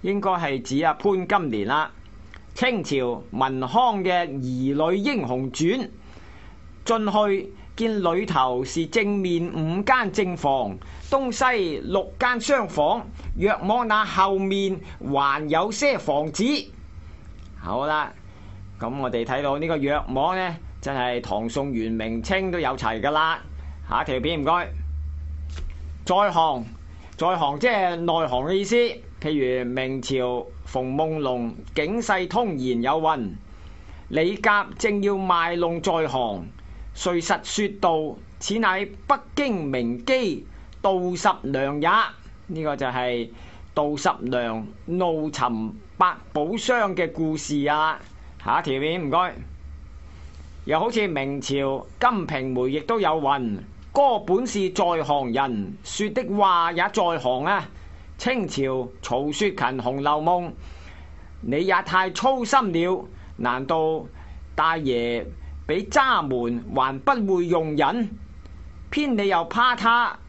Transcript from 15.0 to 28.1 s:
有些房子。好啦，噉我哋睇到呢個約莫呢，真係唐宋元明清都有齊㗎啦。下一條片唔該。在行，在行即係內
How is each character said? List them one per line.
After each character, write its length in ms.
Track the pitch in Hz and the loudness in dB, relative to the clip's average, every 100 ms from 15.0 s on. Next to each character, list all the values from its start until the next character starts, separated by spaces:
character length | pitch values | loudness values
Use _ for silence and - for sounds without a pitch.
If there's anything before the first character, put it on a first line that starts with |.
| - 139 143 139 151 | 0 2 4 2 2
有 220 | 160 202 | 2 2
些 260 | 214 285 226 | 2 2 2
房 320 | 160 143 156 | 0 0 0
子。 140 | - 226 294 - - - - - - - - - - | 0 0 0 -4 -14 -16 -16 -16 -18 -16 -16 -16 -12
好 280 | 85 110 143 | -4 -2 0
啦， 240 | 151 147 - - - - - - - | 0 0 -6 -18 -18 -16 -16 -14 -8
噉 220 | 117 135 | -6 -4
我 100 | 131 | -2
哋 140 | 117 | -2
睇 180 | 117 131 | 0 0
到 160 | 143 143 | 0 0
呢 80 | 160 | 0
個 120 | 160 | 0
約 240 | 139 147 - | 2 0 0
莫 280 | 131 156 185 | 0 0 0
呢， 220 | 185 165 - - | -2 -6 -12 -10
真 120 | - | -6
係 280 | 139 123 123 | -2 0 -2
唐 260 | - 98 117 | -2 -4 -2
宋 240 | 139 143 | -2 -2
元 180 | 117 110 | -2 -2
明 320 | 113 110 113 | -2 -2 -4
清 300 | 110 190 190 | -2 -2 0
都 80 | 175 | 0
有 160 | 139 131 | -2 0
齊 240 | 110 113 | -2 0
㗎 120 | 135 | 2
啦。 280 | 151 160 160 - - - - - | 4 2 0 -6 -12 -12 -12 -2
下 120 | 113 | 0
一 20 | 156 | 0
條 140 | 131 | 0
片 220 | 127 165 | 0 0
唔 20 | |
該。 300 | 143 170 170 - - - - - - - - - - - - - - | 2 0 0 -6 -4 -4 -6 -6 -8 -8 -8 -6 -8 -8 -10 -10 2
在 260 | 185 202 | 4 4
行， 340 | 170 160 131 113 - - - - - | 6 4 2 -4 -10 -14 -16 -16 0
在 220 | 165 180 | 2 4
行 220 | 147 143 | 2 2
即 80 | 240 | 2
係 280 | 220 185 170 | 4 2 2
內 320 | 170 | 2